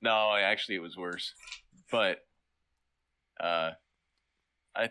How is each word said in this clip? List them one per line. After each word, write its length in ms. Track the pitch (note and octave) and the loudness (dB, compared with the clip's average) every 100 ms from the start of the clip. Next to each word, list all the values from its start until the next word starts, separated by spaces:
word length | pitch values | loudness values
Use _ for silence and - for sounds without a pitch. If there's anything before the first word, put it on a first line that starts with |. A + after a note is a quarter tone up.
No, 320 | A#2 A2 G#2+ | 2 4 4
actually, 400 | G#2 G2 G#2+ - F#2+ | 4 2 2 -2 -6
it 60 | |
was 140 | E2+ E2 | -6 -8
worse. 360 | F2 F2 - - - - _ - - | -8 -6 -10 -14 -18 -18 _ -20 -4
But, 280 | A#2 G2+ - - _ _ _ _ _ _ _ _ _ _ - | 2 2 0 -8 _ _ _ _ _ _ _ _ _ _ -8
uh, 300 | E2+ E2+ D#2+ D#2+ _ _ _ _ _ _ _ _ _ | -2 0 -2 -6 _ _ _ _ _ _ _ _ _
I, 140 | - A#2 | -4 -4